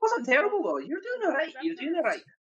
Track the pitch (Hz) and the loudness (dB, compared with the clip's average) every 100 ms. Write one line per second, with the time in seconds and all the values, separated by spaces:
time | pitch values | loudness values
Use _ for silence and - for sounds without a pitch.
0 | 440 466 240 254 403 403 - 202 - 349 | 2 2 4 4 4 0 0 -2 -4 -8
1 | 403 494 403 285 330 - 330 339 277 339 | -6 -2 0 0 -2 -4 -6 -4 -4 0
2 | 240 165 - _ | 0 -2 -8 _